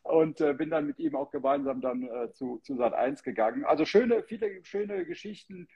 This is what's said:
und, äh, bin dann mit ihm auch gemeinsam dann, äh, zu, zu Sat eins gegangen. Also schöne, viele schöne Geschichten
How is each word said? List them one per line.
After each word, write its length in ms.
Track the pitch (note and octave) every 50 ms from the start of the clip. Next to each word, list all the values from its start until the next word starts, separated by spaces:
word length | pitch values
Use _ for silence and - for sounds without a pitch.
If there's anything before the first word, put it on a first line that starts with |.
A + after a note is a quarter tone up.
und, 380 | - - D#3+ D#3+ D#3+ D#3+ D3+ -
äh, 140 | D#3 D3 C#3
bin 160 | - D#3+ D#3
dann 160 | E3 D#3 D3
mit 120 | D3 C3+ -
ihm 160 | E3+ D3+ C#3+
auch 160 | C3+ C#3+ -
gemeinsam 500 | - C#3 B2+ C3+ C#3+ C#3+ C3+ C3+ B2+ C3
dann, 240 | B2 B2+ B2 B2+ B2+
äh, 280 | B2 A2+ B2 A#2 G#2+
zu, 260 | - - C3+ B2 B2 A2
zu 140 | - - C3+
Sat 180 | A#2+ B2 A2 -
eins 280 | - A#2 C3+ C#3+ -
gegangen. 420 | - B2+ G#2 A2+ G#2+ A2+ B2 C3+ D3
Also 200 | - D#3 D3 D#3+
schöne, 380 | - - G#3 B3 A#3 A#3 G#3+
viele 420 | - - A3 G#3+ A3+ G3+ F#3+ F#3 -
schöne 400 | - - G3+ G#3 G3+ G3+ F#3+ F3
Geschichten 640 | D#3 E3+ - - G#3+ G3+ - - - F#3+ F3+ F3 - _